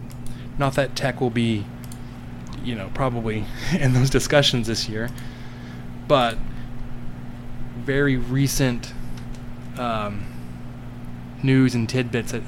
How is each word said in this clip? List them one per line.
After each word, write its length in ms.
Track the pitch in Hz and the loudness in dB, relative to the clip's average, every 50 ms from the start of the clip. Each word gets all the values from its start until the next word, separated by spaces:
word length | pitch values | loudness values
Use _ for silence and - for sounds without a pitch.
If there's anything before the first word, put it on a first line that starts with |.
| - - - - - - - - - - - 135 | -6 -10 -10 -6 -4 -4 -4 -4 -8 -6 -2 0
not 160 | 139 135 135 | 2 2 4
that 200 | 147 135 131 - | 2 0 0 0
Tech 260 | - 143 131 120 - | 0 0 0 0 2
will 100 | 131 120 | 0 2
be, 340 | 113 120 117 113 110 101 98 117 - - - - - - - - - - - - - - - - - - | 2 4 4 4 2 0 -2 -6 -10 -10 -10 -10 -10 -10 -10 -10 -10 -12 -12 -10 -10 -10 -10 -8 -8 -6
you 120 | - 123 120 | -4 -4 -4
know, 160 | 104 95 - - | -4 -4 -4 -2
probably 500 | - 135 127 120 120 110 113 107 107 98 - - - | 0 0 0 0 0 0 0 0 0 -2 -2 -4 -2
<laughs> 180 | - - 160 170 | 0 2 4 4
in 140 | 143 127 127 | 6 6 6
those 160 | 123 131 131 | 6 6 6
discussions 560 | - 123 - - 156 147 139 - - 120 113 | 4 4 4 6 6 6 6 6 4 2 2
this 220 | 117 110 - - 110 | 0 0 0 -2 -2
year, 180 | 107 110 117 120 - - - - - - - - - - - - - - - - - - - | -2 -2 -2 -4 -4 -6 -8 -10 -10 -10 -10 -10 -10 -12 -12 -12 -10 -10 -10 -10 -10 -6 2
but 300 | - 151 131 120 117 110 - - - - - - - - - - - - - - - - - - - - - - - - - - - - 120 | 4 6 6 6 4 2 0 0 0 -2 -4 -6 -6 -6 -6 -4 -4 -4 -4 -4 -4 -6 -6 -8 -8 -10 -8 -8 -6 -4 -4 -4 -4 -4 -4
very 380 | 117 139 135 143 143 139 131 | -2 2 4 4 4 4 4
recent, 760 | 123 120 123 127 135 139 131 - 131 139 127 120 120 - - - - - - - - - - - - - - - - - - - 131 | 4 2 2 2 2 2 4 4 4 4 4 2 0 -4 -6 -6 -6 -4 -4 -6 -6 -6 -8 -8 -8 -8 -8 -10 -8 -10 -8 -6 -4
um, 460 | 123 117 113 110 104 101 101 101 98 - - - - - - - - - - - - - - - - - - - - - - - | -2 0 0 0 -2 -2 -2 -4 -6 -6 -8 -8 -10 -10 -10 -10 -10 -10 -10 -10 -12 -12 -10 -10 -10 -10 -10 -10 -10 -12 -6 0
news 320 | - 135 131 131 131 123 120 | 2 6 6 8 6 6 4
and 140 | 120 113 110 | 2 0 2
tidbits 440 | - 127 123 117 113 117 110 - | 0 0 0 0 0 -2 -2 -2
that 100 | - 113 - | -4 -4 -4